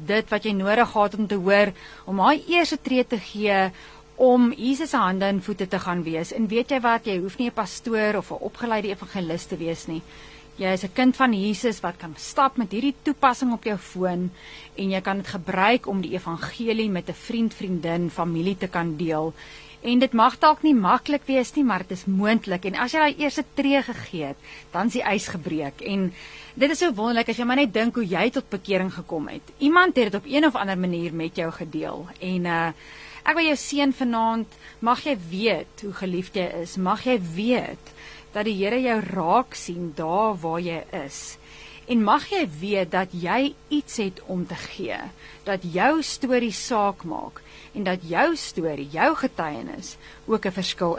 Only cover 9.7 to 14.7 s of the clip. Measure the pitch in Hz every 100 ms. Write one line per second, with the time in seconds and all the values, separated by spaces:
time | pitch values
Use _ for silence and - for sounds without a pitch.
9.7 | 165 - 160 - - - - - - 190
10.7 | 185 190 - 254 254 262 208 202 214 240
11.7 | 208 175 175 165 151 - - 269 247 202
12.7 | 202 277 - - 277 269 240 254 226 226
13.7 | 196 - 180 185 175 180 - - - -